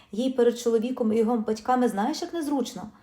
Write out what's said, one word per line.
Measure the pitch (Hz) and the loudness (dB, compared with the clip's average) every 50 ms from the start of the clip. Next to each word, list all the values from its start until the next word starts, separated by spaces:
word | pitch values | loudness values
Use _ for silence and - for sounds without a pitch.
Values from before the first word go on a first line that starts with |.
| - _ - | -20 _ -6
Їй | 202 254 262 | -4 -2 0
перед | 254 254 240 240 233 233 | 2 4 4 4 2 2
чоловіком | - 233 226 226 214 254 254 - 247 220 214 | 0 0 2 2 2 -2 -2 0 0 2 2
і | |
його | 233 220 220 247 | 2 2 2 2
батьками | 226 214 - 220 220 - - 254 254 247 226 | 0 0 -2 -4 -2 0 0 2 2 2 2
знаєш, | 190 196 208 254 311 - 349 | 2 0 -2 -2 -2 -4 -6
як | 330 - | -6 -6
незручно», | 339 302 285 294 269 226 - - 185 185 214 - _ | -6 -4 -2 -2 -2 -2 -4 -6 -10 -14 -14 -16 _